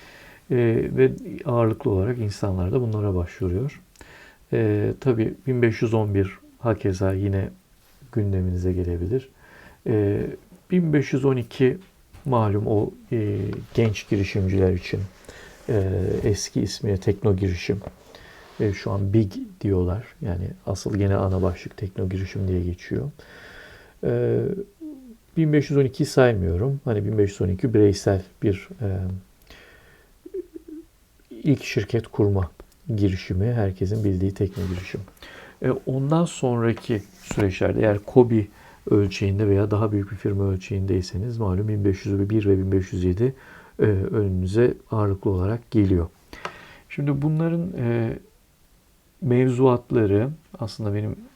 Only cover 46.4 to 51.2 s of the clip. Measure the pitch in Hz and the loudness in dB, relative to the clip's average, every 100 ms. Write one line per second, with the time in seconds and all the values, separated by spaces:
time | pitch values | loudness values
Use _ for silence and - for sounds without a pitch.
46.4 | - - - - - - 143 139 156 156 | -16 -16 -20 -20 -14 -4 -2 0 0 0
47.4 | 165 170 175 - 117 120 113 - - _ | 0 0 -4 -2 -2 0 -2 -4 -12 _
48.4 | _ _ _ _ _ _ _ - 143 123 | _ _ _ _ _ _ _ -6 2 4
49.4 | 127 123 131 120 - 123 104 101 135 160 | 4 4 4 4 2 2 4 4 2 -6
50.4 | _ - 113 - 104 104 107 - | _ -10 -10 -6 -4 -2 -4 -8